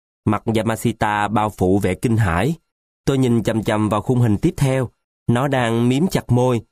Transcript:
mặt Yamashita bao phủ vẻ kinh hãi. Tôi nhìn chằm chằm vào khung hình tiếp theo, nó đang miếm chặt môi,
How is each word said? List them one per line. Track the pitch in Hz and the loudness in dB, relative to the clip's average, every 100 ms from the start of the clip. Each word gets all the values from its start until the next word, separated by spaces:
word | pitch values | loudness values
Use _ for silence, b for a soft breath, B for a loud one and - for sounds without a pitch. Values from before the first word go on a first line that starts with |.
| _ _ | _ _
mặt | - 104 117 110 | -4 -2 -2 -2
Yamashita | 110 110 120 110 107 104 104 | -2 -2 -4 -2 -2 -2 -2
bao | 107 107 | -2 -2
phủ | - 92 98 | 0 0 2
vẻ | 92 | 0
kinh | 92 123 110 | -2 0 0
hãi. | 101 85 127 165 _ _ _ _ | 2 2 0 -4 _ _ _ _
Tôi | - 135 | -2 0
nhìn | 127 117 | 2 2
chằm | 98 107 | 0 -2
chằm | 101 107 104 | -2 0 0
vào | 104 | -2
khung | - 123 | 0 2
hình | 120 98 | 2 2
tiếp | 170 - | 0 0
theo, | 135 131 120 _ _ _ - | -2 0 -4 _ _ _ -2
nó | 120 143 | 0 0
đang | 131 117 117 120 | 0 0 0 2
miếm | 135 185 | 2 0
chặt | 131 - | -2 0
môi, | 123 127 117 - | 0 2 -2 -6